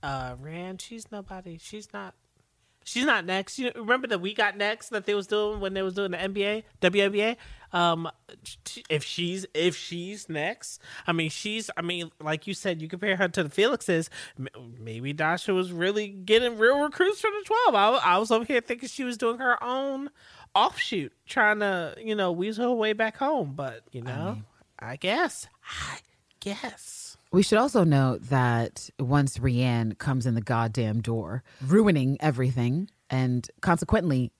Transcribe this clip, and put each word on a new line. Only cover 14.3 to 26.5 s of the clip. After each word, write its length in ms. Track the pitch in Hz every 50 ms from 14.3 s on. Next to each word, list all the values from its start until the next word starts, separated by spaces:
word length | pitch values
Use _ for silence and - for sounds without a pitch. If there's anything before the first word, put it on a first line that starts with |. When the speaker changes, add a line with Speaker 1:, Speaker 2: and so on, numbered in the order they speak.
| - -
Speaker 1:
M-, 100 | 131 - _ 107 127 117 120 123
maybe 320 | 110 113 110 113 123 139 143
Dasha 400 | 151 160 156 170 180 - - 196
was 200 | 185 185 180 180
really 360 | 170 170 185 202 214 214 202
getting 480 | 196 196 185 185 214 226 247 240 233
real 220 | 214 220 240 269 285
recruits 400 | 294 302 285 - 370 381 415 -
from 120 | - 440 403 427
the 60 | 392
twelve. 300 | - 427 453 494 453 269
I, 400 | 208 196 214 240 262 - 175 175
I 40 | 190
was 120 | 220 220
over 140 | 233 220 240
here 140 | 214 294 240 233
thinking 260 | - 254 240 269 247
she 160 | - - 269
was 140 | 247 240 220
doing 200 | 254 233 233 240
her 240 | 262 254 240 - -
own 460 | 240 254 262 269 277 277 269 277 285 _ _ - - - - - - _
offshoot, 580 | 196 226 349 - - - - - 190 147 - _ _ _
trying 320 | - - 277 220 208 214 208
to, 340 | 208 202 190 180 170 151 - - 220
you 120 | 220 214
know, 180 | 208 196 180 175
weasel 380 | 170 185 214 220 208 240 247
her 40 | 254
way 180 | 233 214 214 214
back 240 | 208 220 220 214
home. 360 | - 269 277 311 269 180 143 135
But, 260 | 143 143 131 113 117 _ _ _
you 100 | 127 113
Speaker 2:
I 20 |
Speaker 1:
know, 280 | 127 123 139 160 185 208
Speaker 2:
mean 100 | 104 107 _ _ _ _ _ _ -
Speaker 1:
I 180 | - 113 127
guess, 520 | 143 - 180 208 277 359 311 - - - - _ _ _ -
I 300 | - - - - - - _ _ _ _ _ _ _ _
guess. 760 | - 202